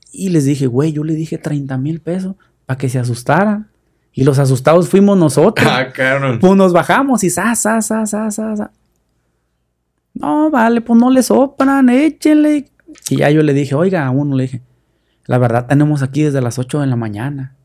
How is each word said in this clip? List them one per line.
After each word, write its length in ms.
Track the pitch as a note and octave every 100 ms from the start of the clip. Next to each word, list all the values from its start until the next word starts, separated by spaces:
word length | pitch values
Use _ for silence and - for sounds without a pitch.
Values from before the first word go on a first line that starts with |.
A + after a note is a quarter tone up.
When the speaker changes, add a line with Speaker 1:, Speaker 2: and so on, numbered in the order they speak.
| _
Speaker 1:
y 180 | - F#3+
les 160 | E3 C#3
dije, 220 | C#3 C3
"Güey, 240 | A#2+ D#3+
yo 100 | D3+
le 100 | D#3 D#3
dije 220 | D#3+ D#3+
treinta 400 | D#3 D3 C3+ C3
mil 220 | C#3+ E3
pesos 340 | D#3+ F#3 F#3 F#3+ _ _ -
pa' 120 | B2+
que 120 | C3
se 100 | B2+
asustaran". 680 | B2 A#2 - D#3 G#3 G#3 - _ _ _ _ -
Y 80 |
los 140 | C3+ C#3
asustados 520 | C3+ B2 D3+ E3+ E3+
fuimos 280 | G3 G3+ G3
nosotros. 500 | D#3 D3 F#3+ E3+ D#3
Speaker 2:
Ah, 200 | B2+ C3
cabrón. 460 | - C3 C#3 C3+ A2+
Speaker 1:
Pues 160 | F#3 G3
nos 160 | F#3
bajamos 520 | F3 D#3 G#3+ C#4 A#3
y 80 | F3
sa, 240 | F3 G#3+ A3+
sa, 260 | G#3 A3+
sa, 240 | A3 A3 G#3+
sa, 240 | G#3 A3
sa, 260 | G#3 A3 G#3
sa. 160 | G#3+ _ _ _ _ _ _ _ _ _ _ _ _ _ _
"No, 380 | - C#4+ D4+ D#4
vale, 300 | C4+ A3+ A#3
pues 180 | A3+ A#3
no 100 | B3
le 140 | C4
soplan, 680 | - A3 C#4 - C4+ C#4 B3+
échenle". 800 | B3 D#4 - D4+ D4+ D4+ D4 - _ _ - -
Y 80 | C3+
ya 140 | C#3+
yo 100 | D#3
le 120 | D3+
dije, 200 | C#3 C3
"Oiga", 320 | C3+ F#3+ F3+ C3
a 60 |
uno 240 | C3 D3 C3+
le 80 |
dije, 180 | B2+ A#2+ _ _ _ _ _ _ -
"La 120 | B2
verdad, 260 | B2 A#2 B2
tenemos 360 | C#3 D3 D3
aquí 180 | C3 D3
desde 180 | D3+ C#3
las 180 | A#2+ B2+
ocho 200 | B2+ D3+
de 80 | C#3
la 80 | A#2
mañana". 600 | A2+ G#2 C#3 C#3 C3+ _